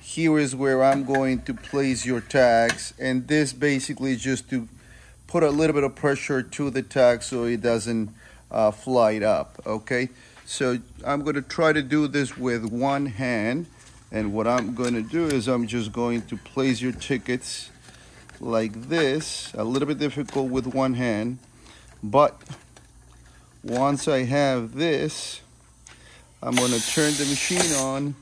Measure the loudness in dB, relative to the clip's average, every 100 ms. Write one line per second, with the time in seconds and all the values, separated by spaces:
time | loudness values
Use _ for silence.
0 | -12 0 4 4 2 0 2 6 6 4
1 | 2 2 2 0 -2 -10 -4 -2 0 0
2 | 0 -2 0 4 6 6 4 0 -6 -6
3 | -2 -2 2 2 2 0 0 0 -4 -4
4 | -2 -2 -2 -4 -2 -6 -6 -14 -20 -20
5 | -20 -20 -4 2 2 4 2 2 0 0
6 | 0 0 0 -2 -2 -4 -4 -2 -4 4
7 | 4 4 -2 -2 0 0 2 0 0 -2
8 | -2 -8 -20 -20 -6 2 2 2 0 4
9 | 4 4 2 2 -2 -10 -6 -6 -2 -2
10 | -2 -8 -20 -20 -14 -2 0 0 -6 -10
11 | -4 -2 0 -4 -4 2 4 4 2 0
12 | 2 0 -2 -2 -2 -2 -2 -2 0 0
13 | -2 -4 -2 0 0 -2 -6 -16 -20 -20
14 | -8 -4 -2 0 2 0 0 -2 -2 -2
15 | -2 -2 0 0 0 0 0 -4 -4 -4
16 | -2 -2 -4 -12 -8 -2 0 0 -2 -6
17 | -4 -4 -2 -6 -6 -12 -14 -20 -20 -20
18 | -20 -20 -20 -12 -2 0 0 -6 -4 0
19 | 2 0 -4 -10 -10 -6 -2 -2 -2 -2
20 | -2 -4 -4 -2 -2 -2 -2 -2 0 0
21 | 0 0 -2 -6 -14 -20 -20 -20 -20 -12
22 | 0 4 4 2 -18 -18 -18 -20 -20 -20
23 | -20 -20 -20 -20 -20 -16 -6 0 0 0
24 | 0 0 2 2 2 0 -4 -4 0 0
25 | -2 -6 -12 -14 -18 -20 -20 -20 -20 -20
26 | -20 -20 -20 -12 -2 0 2 0 0 2
27 | 2 2 0 -2 0 0 2 2 0 -2
28 | -4 -6